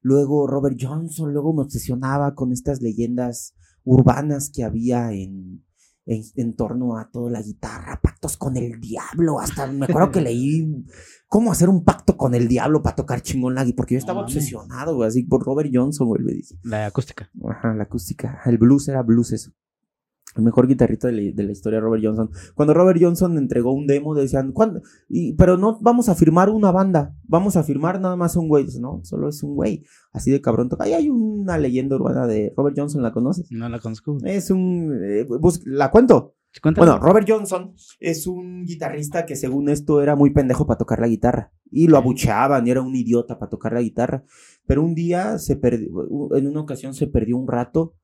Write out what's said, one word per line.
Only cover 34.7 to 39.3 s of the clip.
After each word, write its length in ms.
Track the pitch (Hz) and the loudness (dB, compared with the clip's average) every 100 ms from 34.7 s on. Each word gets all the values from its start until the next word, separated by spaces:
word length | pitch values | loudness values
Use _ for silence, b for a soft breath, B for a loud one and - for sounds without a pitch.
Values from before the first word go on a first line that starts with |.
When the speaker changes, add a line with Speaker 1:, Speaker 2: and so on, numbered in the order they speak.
| 175 160 127 | -2 -4 -4
Speaker 1:
eh, 220 | 98 101 | -2 -2
bus-, 380 | 120 123 170 170 | -2 2 2 2
¿la 260 | - 135 135 | -6 0 6
cuento? 420 | 220 247 147 - _ _ | 6 8 6 4 _ _
Speaker 2:
Sí, 80 | - | -2
cuéntala. 300 | 156 160 170 | 0 6 8
Speaker 1:
Bueno, 120 | 120 | 8
Robert 220 | 139 208 196 | 6 6 4
Johnson 440 | 220 185 185 185 _ b _ | 0 0 -8 -8 _ b _
es 260 | 165 156 | -6 -4
un 380 | 185 180 180 180 | -6 -8 -10 -10
guitarrista 600 | 175 165 156 147 147 175 | -10 -8 -8 -8 -6 -6
que 100 | 170 | -6